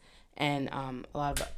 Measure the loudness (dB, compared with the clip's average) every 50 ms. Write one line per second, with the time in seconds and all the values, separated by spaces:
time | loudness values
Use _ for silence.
0 | -16 -20 -20 -20 -20 -10 -2 2 2 4 4 2 2 0 -2 -2 -2 -2 -4 -6
1 | -6 -4 -2 0 0 2 2 0 0 -2 -4